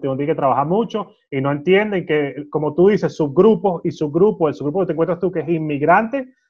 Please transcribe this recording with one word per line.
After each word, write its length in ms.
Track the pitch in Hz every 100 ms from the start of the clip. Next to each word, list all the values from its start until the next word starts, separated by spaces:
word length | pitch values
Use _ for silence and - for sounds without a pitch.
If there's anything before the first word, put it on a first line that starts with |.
no 140 | 139 135
tiene 160 | 143
que 40 | 147
trabajar 300 | 139 120 143
mucho, 460 | 196 233 214 190 _ _
y 100 | 139
no 120 | 135
entienden 540 | 147 147 190 214 196 151
que, 400 | 151 143 139 147
como 240 | 156 147
tú 140 | 147 190
dices, 260 | 208 165
subgrupos 680 | - 151 135 208 202 190 170
y 80 | 170
subgrupos, 560 | - 151 151 208 208 156
el 60 |
subgrupo 260 | 147 143 165
que 60 | 180
te 60 |
encuentras 280 | 156 165 170
tú, 100 | 185
que 100 | 165
es 80 | 143
inmigrante, 840 | 165 156 143 147 185 226 277 254 _